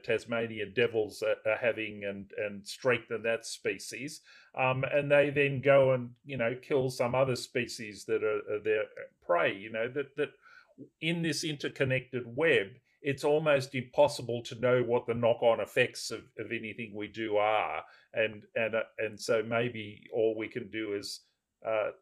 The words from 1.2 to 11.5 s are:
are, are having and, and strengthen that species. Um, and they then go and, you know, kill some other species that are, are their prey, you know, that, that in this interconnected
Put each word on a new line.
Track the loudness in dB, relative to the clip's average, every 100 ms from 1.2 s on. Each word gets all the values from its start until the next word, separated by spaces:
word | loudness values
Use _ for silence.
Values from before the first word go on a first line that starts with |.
are, | -2 0 0
are | 2
having | 0 0 -4 -6
and, | -8 -8 -10 -8
and | -6 -8 -12
strengthen | -4 0 0 -2 -4
that | -2 -2 -4
species. | -6 -4 -4 -8 -10 -10 -12 -20 -20 -14 -2
Um, | 0 0 0
and | 0 4
they | 6 6
then | 4 2 2
go | 6 8 8
and, | 4 -2 -12 -10
you | -2
know, | -2 -2
kill | 0 0 0
some | 0 0 2
other | 2 0
species | -2 -4 -4 -6 -12 -12 -2
that | 0
are, | 0 -2 -2 -2
are |
their | 0 0 0 -8 -16 _ 0
prey, | 2 2 -2
you | -6
know, | -4 -4
that, | -4 -8 -6
that | -6 -6 -20 -20 _ -20 -20 _
in | -4 -2
this | -2 -2
interconnected | -4